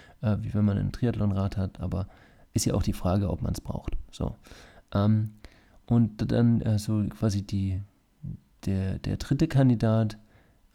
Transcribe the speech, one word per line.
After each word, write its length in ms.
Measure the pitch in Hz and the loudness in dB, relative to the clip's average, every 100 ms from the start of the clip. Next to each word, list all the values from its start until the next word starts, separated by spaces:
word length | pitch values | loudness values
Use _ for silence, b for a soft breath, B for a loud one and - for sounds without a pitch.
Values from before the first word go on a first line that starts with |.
| B B | B B
äh, 140 | 110 101 | -2 -2
wie 140 | 107 | -2
wenn 100 | 107 | 2
man 140 | 104 101 | 2 2
ein 140 | 101 | -2
Triathlonrad 640 | - 120 113 104 98 98 - | 0 -2 0 0 0 -2 -2
hat, 240 | 95 - | -4 -4
aber 260 | 92 90 95 b b b b | -6 -4 -6 b b b b
ist 100 | - | -2
ja 100 | - | 0
auch 80 | - | 0
die 120 | - | 0
Frage, 340 | - 90 101 98 | -2 0 0 0
ob 140 | 87 | -2
man's 180 | 98 92 | -4 -6
braucht. 360 | - - - - - | -6 -8 -6 -6 -6
So. 260 | - - - B B B B B | -6 -6 -6 B B B B B
Ähm, 380 | 101 107 110 107 - b b b b - | 0 2 2 0 -8 b b b b 0
und 440 | 120 107 - - | 2 2 0 0
dann, 300 | 117 120 113 | 2 4 4
äh, 160 | 113 107 | 2 0
so 240 | 107 107 101 | 0 0 -2
quasi 320 | - 110 101 | -2 -2 0
die, 400 | 98 98 95 92 101 _ _ _ - - _ _ | -2 -2 -2 -4 -8 _ _ _ -14 -14 _ _
der, 340 | - 95 95 - | -4 -2 -2 -4
der 160 | 101 101 | -4 -4
dritte 300 | - 139 160 | 0 0 2
Kandidat, 680 | 135 131 113 113 110 110 - b b b b b | 4 4 4 4 2 2 -4 b b b b b